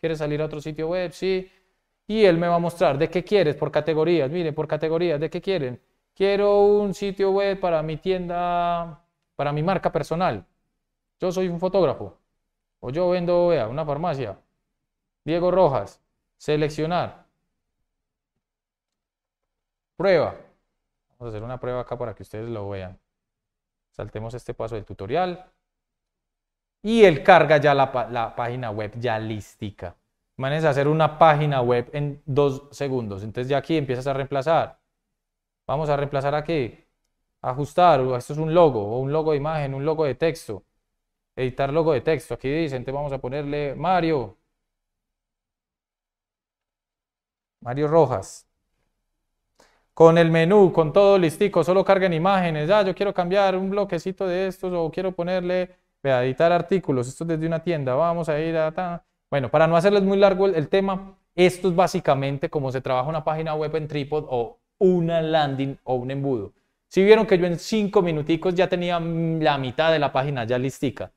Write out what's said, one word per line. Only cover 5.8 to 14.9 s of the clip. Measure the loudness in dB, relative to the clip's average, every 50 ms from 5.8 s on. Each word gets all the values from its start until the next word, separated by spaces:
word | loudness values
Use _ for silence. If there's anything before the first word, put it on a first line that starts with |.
| _ _ _ _ _ _ _
Quiero | _ 0 0 2 2 2 4 4 6 6
un | 6 4 4 2 0 -4
sitio | -6 -6 -8 -4 -2 0 0
web | 2 0 0 0 -2 -2
para | -2 -2 -2 -2
mi | -2 -4 -8
tienda, | -8 _ -4 -4 -4 -4 -6 -6 -4 -2 -2 -2 -2 -2 -2 -2 -4 -6 -8 -14 -20 _ _ _ _ _ _ _ _
para | -4 -4 -2
mi | -2 -2
marca | 0 -2 0 -2 -2
personal. | -4 -4 -4 -4 -4 -2 -2 -2 -2 -4 -10 _ _ _ _ _ _ _ _ _ _ _ _ _ _ _
Yo | -6 -4
soy | -2 -2 -2 -2
un | -4 -4
fotógrafo. | -4 0 2 2 2 2 0 -2 -8 -14 -16 _ _ _ _ _ _ _ _ _ _ _ _ _
O | -12 -8
yo | -4 -2 0 0
vendo, | 0 0 0 0 2 2 4 2
vea, | 2 0 0 -4
una | -4 -6 -6
farmacia. | -6 -6 -4 -4 -4 -4 -4 -6 -8 -10 -14 _ _ _ _ _ _ _ _ _ _